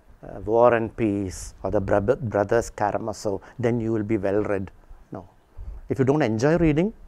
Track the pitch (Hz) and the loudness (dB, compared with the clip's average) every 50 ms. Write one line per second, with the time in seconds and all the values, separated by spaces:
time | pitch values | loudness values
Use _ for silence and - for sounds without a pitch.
0 | _ - - - - - - 110 95 101 110 117 120 120 117 113 113 107 - - | _ -20 -20 -20 -18 -16 -16 -10 -4 0 4 6 8 8 6 4 2 -2 -2 0
1 | 120 107 101 101 101 92 - - - - - - - 98 98 104 98 92 104 101 | 0 0 0 0 -2 -6 -8 -10 -14 -16 -12 -8 -6 -2 -2 -2 0 2 2 2
2 | 101 107 135 139 - 110 101 101 101 101 117 117 113 - - - 107 101 95 101 | 2 2 0 0 -2 -2 0 0 0 2 0 0 0 -2 -4 -4 -2 -2 -2 -4
3 | 107 113 101 - - 107 98 95 - - - - 120 120 117 120 110 110 113 110 | -6 -8 -8 -8 -6 -6 -6 -6 -8 -12 -8 -4 -2 -2 0 0 -2 -2 -2 -2
4 | 107 104 117 107 95 98 95 104 104 98 104 95 98 95 - - - - - - | -2 -2 -2 -2 0 0 0 0 0 0 -2 -4 -4 -8 -12 -18 -20 -20 -20 -20
5 | - _ - 98 90 - _ _ _ _ _ - - - - - - - 127 123 | -20 _ -16 -16 -16 -18 _ _ _ _ _ -16 -14 -14 -14 -12 -8 -4 -2 0
6 | 135 120 139 156 151 113 110 110 120 147 160 175 175 160 147 147 175 214 226 - | 2 2 2 2 2 0 2 2 2 2 2 4 4 2 4 2 2 0 -2 -8
7 | - | -16